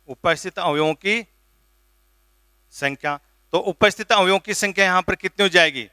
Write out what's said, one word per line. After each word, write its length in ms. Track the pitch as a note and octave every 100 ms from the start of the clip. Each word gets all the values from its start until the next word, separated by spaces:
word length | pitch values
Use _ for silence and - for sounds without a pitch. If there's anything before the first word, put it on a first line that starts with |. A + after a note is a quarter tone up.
| -
उपस्थित 500 | B2+ F3 D#3+ F#3 F#3+
अवयवों 340 | F3 D3 D#3 D3+
की 280 | G3 A3+ G#3+ _ _ _ _ _ _ _ _ _ _ _ _ _ _
संख्या। 440 | - C#3 C#3 D3 C#3+ _ _ _
तो 60 | E3+
उपस्थित 520 | G3+ - G#3 - G#3+
अवयवों 260 | G#3+ F#3 F#3+
की 160 | G#3+
संख्या 300 | G3 G3+ F#3+
यहाँ 180 | F#3+ F3+
पर 120 | F3+
कितनी 280 | F#3 F#3 -
हो 60 | G3+
जाएगी? 400 | F3 D#3+ C3+ G#2